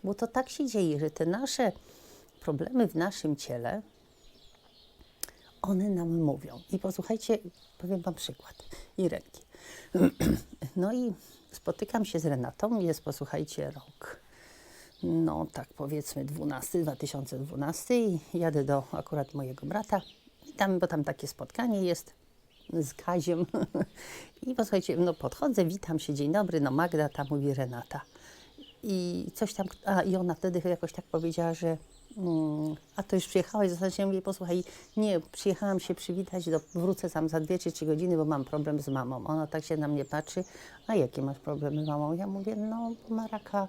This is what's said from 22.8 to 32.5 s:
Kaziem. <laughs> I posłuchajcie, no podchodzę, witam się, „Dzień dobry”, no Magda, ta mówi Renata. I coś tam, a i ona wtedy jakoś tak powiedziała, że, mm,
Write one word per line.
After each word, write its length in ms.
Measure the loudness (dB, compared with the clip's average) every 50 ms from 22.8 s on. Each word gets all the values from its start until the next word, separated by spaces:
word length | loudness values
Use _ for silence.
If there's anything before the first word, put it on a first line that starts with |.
| -2 -2 -4
Kaziem. 520 | -8 -2 0 0 2 2 2 2 2 0 0 0 -2 -2 0 0 -2 -2 -2 -4
<laughs> 540 | -18 -16 -14 -14 -14 -16 -18 -16 -8 -6
I 80 | -4 0
posłuchajcie, 420 | 0 0 2 2 2 2 2 2
no 160 | 4 4 2 2
podchodzę, 520 | 0 -4 -4 -2 0 0 2 4 4 4
witam 340 | 4 2 -2 -2 -2 -2 -2
się, 140 | 0 -2 -2
„Dzień 180 | 0 2 4
dobry”, 300 | 4 4 2 4 4 4
no 100 | 4 4
Magda, 380 | 4 4 2 4 4 2 2 2
ta 140 | 0 -4 -2 0
mówi 240 | 0 2 2 2 2
Renata. 480 | 0 0 -2 -4 -8 -8 -8 -10 -10 -10 -12 -20 -20 -20 -20 -20 -20 -20 -20 -20 -20 -20 -20 -20 -10 -4
I 440 | -2 -2 0 0 -2 -2 -4 -4 -6 -2
coś 200 | -2 -2 -2 0
tam, 140 | -4 -4 -4 -6 -6 0
a 160 | 2 4 4
i 140 | 4 4 4
ona 200 | 4 4 2 0
wtedy 260 | 2 0 0 0 2 2 2
jakoś 240 | 0 0 -2 -6 -6
tak 120 | -10 -10
powiedziała, 480 | _ -2 0 0 0 0 2 0 0 0
że, 240 | 0 0 0 0 -2 -4 -18 -20 -20 -20 -16 -8
mm, 580 | -2 0 2 2 2 2 2